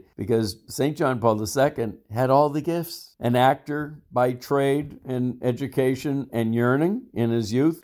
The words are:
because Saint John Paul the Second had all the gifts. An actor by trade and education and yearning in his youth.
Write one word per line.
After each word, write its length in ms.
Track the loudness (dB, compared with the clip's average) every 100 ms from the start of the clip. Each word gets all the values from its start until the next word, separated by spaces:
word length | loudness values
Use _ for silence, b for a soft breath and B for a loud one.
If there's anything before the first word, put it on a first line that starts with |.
| b b
because 460 | -2 0 0 -6 -10
Saint 280 | -4 -2 0
John 220 | -2 2
Paul 160 | 2
the 140 | 2 0
Second 460 | 2 0 0 -6 -8 -8
had 220 | -2 4
all 200 | 4 4
the 100 | 0
gifts. 560 | -2 -4 -4 -10 -18 -6
An 160 | 0
actor 640 | 4 4 2 -2 -6 -6 -12 -6
by 220 | 0 0
trade 680 | -2 -2 2 2 0 -2 -10
and 320 | -8 -4 -4 -2
education 840 | -2 -2 -4 0 0 0 -2 -4 -4
and 220 | -2 0
yearning 480 | 2 2 2 0 -2 -6
in 180 | -2 0
his 220 | 0 0
youth. 300 | 0 0 0